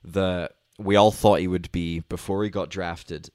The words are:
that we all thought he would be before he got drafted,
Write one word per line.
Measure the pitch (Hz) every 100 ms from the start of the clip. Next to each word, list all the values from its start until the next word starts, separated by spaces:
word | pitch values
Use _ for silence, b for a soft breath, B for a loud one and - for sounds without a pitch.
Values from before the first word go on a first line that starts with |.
that | 87 92 92 90 80 - _ -
we | 98 101
all | 107
thought | - 107 90
he | 90
would | 90 82
be | 90 85 82
before | - 87 - 98
he | 104
got | 98 87
drafted, | 95 87 85 - 78 73